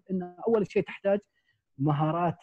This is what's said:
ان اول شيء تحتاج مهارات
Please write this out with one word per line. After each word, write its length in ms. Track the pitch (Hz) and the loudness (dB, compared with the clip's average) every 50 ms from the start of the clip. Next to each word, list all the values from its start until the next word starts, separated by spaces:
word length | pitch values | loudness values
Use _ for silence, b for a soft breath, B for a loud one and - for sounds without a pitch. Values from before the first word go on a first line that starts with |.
| - - | -4 -4
ان 240 | 190 185 175 180 180 165 - 233 | -4 -4 -4 -6 -10 -6 0 2
اول 240 | 233 214 190 - | 2 2 2 0
شيء 120 | - 208 170 | 0 -2 -2
تحتاج 360 | - - - - 196 196 202 - _ _ _ _ _ _ _ _ _ _ - | -2 -6 -4 0 0 0 0 -2 _ _ _ _ _ _ _ _ _ _ -2
مهارات 600 | 135 151 147 143 156 156 160 170 175 175 - - | 0 0 2 2 0 0 0 0 0 -2 -2 -4